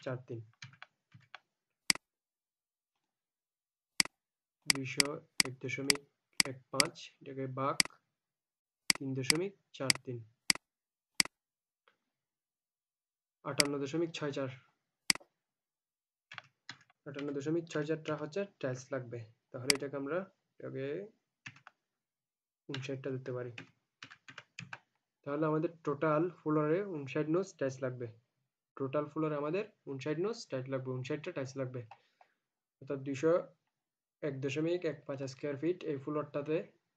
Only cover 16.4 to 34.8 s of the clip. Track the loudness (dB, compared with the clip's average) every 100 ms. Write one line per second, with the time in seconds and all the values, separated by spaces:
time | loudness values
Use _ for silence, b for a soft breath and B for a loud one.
16.4 | -18 _ -20 -20 -20 _ -10 -4 -2 -2
17.4 | 0 0 0 0 0 0 0 -2 -2 -2
18.4 | -2 -2 -2 -2 -2 -4 -4 -8 -10 -16
19.4 | _ 0 2 2 0 -2 -2 -2 -4 _
20.4 | _ -12 -8 -4 -4 -4 -6 -14 _ _
21.4 | -18 -18 -20 -20 _ _ _ _ _ _
22.4 | _ _ -6 -4 -2 -2 -2 -2 -2 -4
23.4 | -4 -8 -14 _ _ _ -18 -16 -18 -18
24.4 | -16 -14 -12 -14 _ _ _ _ -2 2
25.4 | 4 4 2 0 -2 2 6 6 4 0
26.4 | 2 4 6 4 2 -4 -2 0 4 4
27.4 | 2 0 0 0 -2 -2 -6 -10 _ _
28.4 | _ _ _ -4 0 2 0 0 2 2
29.4 | 2 0 -2 -8 -8 -4 0 2 0 -2
30.4 | -4 -4 -2 -2 -2 -2 -2 -2 -2 -4
31.4 | -4 -2 -4 -4 -10 B B B B B
32.4 | _ _ _ _ -6 -4 -2 2 6 6
33.4 | 4 -8 _ _ _ _ _ _ -4 0
34.4 | 0 2 2 2